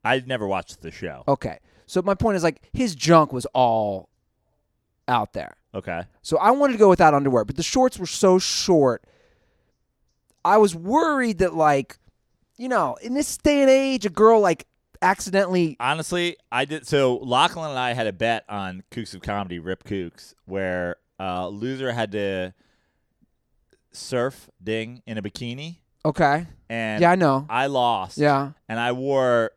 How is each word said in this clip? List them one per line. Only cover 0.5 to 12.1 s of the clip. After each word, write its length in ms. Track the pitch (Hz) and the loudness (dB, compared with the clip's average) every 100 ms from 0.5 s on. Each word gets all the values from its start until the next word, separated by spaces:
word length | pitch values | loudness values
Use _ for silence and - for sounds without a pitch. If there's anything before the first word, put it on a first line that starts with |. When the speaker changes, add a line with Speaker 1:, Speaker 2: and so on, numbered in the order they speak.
| 95 - - | -4 -6 -18
Speaker 1:
the 100 | 82 | -18
show. 340 | - 87 65 - | -12 -12 -8 -4
Speaker 2:
Okay. 300 | 139 113 - _ _ _ | -4 -4 -12 _ _ _
So 140 | 185 | -4
my 140 | 180 | -2
point 220 | 196 226 196 | -2 0 0
is, 60 | |
like, 200 | 165 143 _ | 0 -2 _
his 220 | - 247 | -4 -4
junk 380 | 143 147 170 151 | -2 4 4 4
was 120 | 127 - | -4 -4
all 640 | 131 123 113 104 95 92 _ _ _ _ _ _ _ _ _ - | 0 2 2 -2 -4 -10 _ _ _ _ _ _ _ _ _ -2
out 260 | 120 104 | -2 -2
there. 220 | 98 58 50 _ | -8 -12 -18 _
Speaker 1:
Okay. 280 | 98 98 85 90 _ | -12 -8 -8 -10 _
Speaker 2:
So 160 | - 156 | -4 2
I 140 | 202 | 2
wanted 220 | 269 285 | 2 0
to 40 | 226 | 6
go 100 | 208 | 6
without 240 | 180 160 | 8 6
underwear, 320 | 143 139 123 | 4 2 0
but 120 | 104 135 | 0 -6
the 60 | |
shorts 360 | 165 262 254 - | -2 2 2 0
were 80 | 180 | -10
so 320 | - 190 185 | 2 4 4
short. 640 | - - - 170 131 113 _ _ _ _ _ _ _ _ _ _ _ _ _ _ | 0 -4 2 4 4 0 _ _ _ _ _ _ _ _ _ _ _ _ _ _
I 140 | 175 214 | 2 6
was 160 | 208 | 4
worried 640 | 165 180 285 330 285 240 175 | 2 0 2 2 0 -2 0
that, 160 | 185 | -2
like, 440 | 165 156 139 - - _ | 2 2 2 -2 -16 _